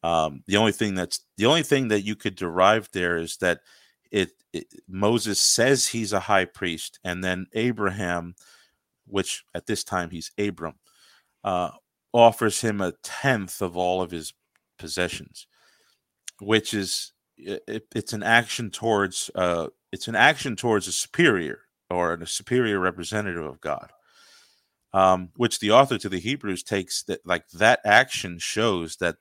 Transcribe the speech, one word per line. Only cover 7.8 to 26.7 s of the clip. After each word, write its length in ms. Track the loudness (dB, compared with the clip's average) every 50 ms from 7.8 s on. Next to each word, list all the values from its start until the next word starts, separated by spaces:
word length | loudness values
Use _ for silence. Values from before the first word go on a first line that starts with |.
| -2 -2 -2 -2 -4 -4 -4 -4 -6 -8 -16 _ -20 _ -20 _ _ _ _ _ _ _ _ _ _
which 360 | _ -2 -2 -2 -2 -6 -10 _ _ _
at 100 | -12 -6
this 180 | -6 -6 -6 -4
time 260 | -4 -4 -4 -4 -4
he's 220 | -10 -12 -12 -12 _
Abram, 380 | -4 -4 -4 -4 -6 -10 -12 -12 _ _ _ _ _ _ _ _ _ _ _ _ _ _
uh, 260 | -4 -2 -2 -2 -4 -6 -14 _ _ _ _ _ _
offers 480 | 6 8 8 8 8 6 0 0 0 0
him 220 | -2 -2 -2 0
a 120 | -2 -4 -4 _
tenth 600 | _ -14 -12 -2 0 0 0 0 -2 -8 -8 -6
of 160 | -6 -4 -2
all 240 | -2 0 0 0 0
of 100 | -2 -4
his 220 | -6 -8 -10 -10 -16 _ _ _ _ _ _ _ _
possessions, 680 | _ -14 -10 -4 -4 -4 -4 -4 -8 -14 -16 _ -20 -20 _ _ _ _ _ _ _ _ _ _ _ _ _ _ _ _ -20 _ _
which 320 | -2 2 2 2 2 0 -4
is, 400 | -4 -2 -2 -4 -6 -8 -10 _ _ _ _ _ _
i-, 200 | -10 -8 -8 -8 -8
it, 200 | -8 -10 -10 -10 _ -8
it's 180 | -8 -6 -6 -8
an 100 | -6 0
action 460 | 4 4 4 4 2 -6 -6 -6 -8
towards, 640 | -8 -4 0 2 2 2 2 0 -2 -6 -8 -6 -2
uh, 320 | 0 0 0 0 0 -2 -6 _ _ _ _
it's 160 | -12 -10 -8
an 80 | -4 2
action 400 | 6 6 6 4 2 -4 -8 -6
towards 320 | -4 0 0 0 0 0
a 40 | -2
superior 680 | -6 -6 -6 -6 0 2 4 4 4 2 0 -4 -8 -12 _ _ _ _ _ _
or 240 | -2 -2 0 -2 -2
a 140 | -4 -6
superior 520 | -8 -8 -10 -6 -2 0 0 2 2 0 0
representative 640 | 0 -2 -2 -4 -10 -6 -6 -4 -4 -4 -6 -6 -8
of 160 | -10 -12 _
God, 300 | -6 -6 -6 -6 -8 -16 _ _ _ _ _ _ _ _ -20 -20 _ _ _ _ _ _ _ _ _ _ 2
um, 360 | 4 6 6 4 4 0 -10 _
which 240 | -2 -2 -2 -2 -2
the 120 | 2 6
author 260 | 6 6 6 6 2
to 120 | -4 -4 -4
the 100 | -6 -4
Hebrews 440 | -4 -4 -6 -4 -4 -6 -6 -6 -6
takes 400 | -4